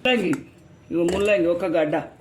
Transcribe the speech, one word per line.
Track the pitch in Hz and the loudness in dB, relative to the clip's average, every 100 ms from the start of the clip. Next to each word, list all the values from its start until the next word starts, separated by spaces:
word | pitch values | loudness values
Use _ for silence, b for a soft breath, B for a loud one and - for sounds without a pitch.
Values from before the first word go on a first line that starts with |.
ముల్లంగి, | 254 247 180 143 - - - - - | 2 0 0 -4 -6 -20 -20 -20 -8
ఇగో | 170 170 | -2 0
ముల్లంగి | 190 202 202 170 | 0 2 2 2
ఒక | 175 185 165 | 0 0 0
గడ్డ | 151 160 - - | 0 -2 -6 -18